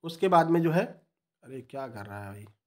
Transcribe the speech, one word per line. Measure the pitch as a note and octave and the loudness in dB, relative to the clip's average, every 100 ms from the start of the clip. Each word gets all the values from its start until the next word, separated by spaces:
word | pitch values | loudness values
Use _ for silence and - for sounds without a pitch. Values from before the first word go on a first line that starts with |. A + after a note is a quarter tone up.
उसके | E3 - F#3+ | -12 -2 4
बाद | F3 E3 | 6 6
में | E3+ | 2
जो | E3 | 2
है, | E3 A3+ - _ _ _ _ | 0 -2 -8 _ _ _ _
अरे | B2 C3 | -18 -18
क्या | B2 C3+ C3+ | -14 -12 -12
कर | A2 G2+ | -12 -14
रहा | G2+ | -14
है | G2+ | -14
भाई | G2+ G#2 _ | -16 -20 _